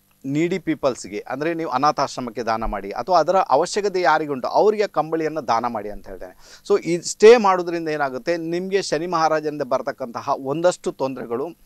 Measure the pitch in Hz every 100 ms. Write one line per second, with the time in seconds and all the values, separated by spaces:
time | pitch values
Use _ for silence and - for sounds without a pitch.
0 | _ _ 135 143 170 185 165 143 139 120
1 | 92 101 - 131 160 165 160 127 151 147
2 | 135 - 123 117 113 113 110 104 98 98
3 | 123 175 151 190 - 135 175 214 202 180
4 | 170 156 151 131 - 147 202 214 196 156
5 | 151 160 151 156 120 117 120 110 104 98
6 | 98 92 92 - - - - 202 160 175
7 | - - 214 240 196 185 175 170 160 151
8 | 139 127 170 170 165 175 185 196 - 151
9 | 180 165 156 156 151 147 127 127 143 -
10 | 123 117 135 127 135 143 175 - 180 -
11 | 135 127 113 117 165 -